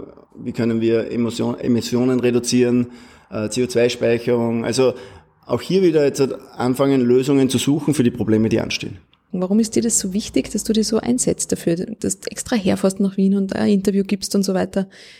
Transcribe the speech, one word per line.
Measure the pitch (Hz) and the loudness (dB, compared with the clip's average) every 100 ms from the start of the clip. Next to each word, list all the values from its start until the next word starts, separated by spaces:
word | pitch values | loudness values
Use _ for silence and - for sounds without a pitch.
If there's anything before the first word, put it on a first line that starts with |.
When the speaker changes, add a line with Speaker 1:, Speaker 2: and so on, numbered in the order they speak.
| - - _ - | -14 -20 _ -16
Speaker 1:
wie | 117 | -10
können | - 117 113 | -4 -2 0
wir | 113 113 - | 2 0 0
Emotion-, | 120 117 113 117 120 | -2 -4 -2 -4 -4
Emissionen | 131 117 - 120 127 127 | 0 0 0 0 2 2
reduzieren, | 123 120 120 123 120 123 120 - - - - | 2 0 2 2 4 2 0 -6 -20 -20 -12
äh, | 107 107 | -8 -6
C | 127 | -2
O | 123 | -2
zwei | 117 120 | 2 0
Speicherung, | - 117 117 123 120 117 117 113 | 2 0 0 0 0 0 -2 -2
also | 117 127 - - - _ _ - | 2 2 0 -10 -20 _ _ -6
auch | 123 | -6
hier | - 180 | 0 2
wieder | 185 156 | 4 4
jetzt | 143 139 135 - - - | 2 2 -2 -2 -12 -6
anfangen, | 120 127 139 135 | -2 0 2 4
Lösungen | 120 127 131 139 131 | 4 4 4 2 2
zu | 123 | 2
suchen | 113 147 147 | 0 0 0
für | 139 | 2
die | 120 | 2
Probleme, | 117 104 107 110 | 0 0 2 2
die | 110 | 0
anstehen. | 120 - 107 95 _ _ _ | -2 -6 -10 -14 _ _ _
Speaker 2:
Warum | 185 180 208 | -6 0 0
ist | 220 - | 2 0
dir | |
das | 233 - | 0 -2
so | 196 | -2
wichtig, | 185 - 277 262 | -6 -2 -2 -2
dass | 208 - | -4 -2
du | |
dich | 214 214 | 0 0
so | 220 | -2
einsetzt | - 247 - - - | -2 -2 0 -2 -2
dafür, | 185 - 170 | -4 -2 -2
dass | 185 - 196 - | -4 -6 -6 -6
du | - | -10
extra | - - 240 | -12 -4 -2
herfährst | 190 196 196 190 | 0 0 0 0
nach | 196 196 | -2 2
Wien | 196 196 | 2 2
und | 196 - | -2 -2
ein | 220 | 2
Interview | 202 190 196 | 2 2 0
gibst | 196 196 - 202 | 0 -4 -2 -2
und | |
so | 190 | 0
weiter? | 185 185 190 190 - - - | -2 -2 -4 -6 -8 -20 -20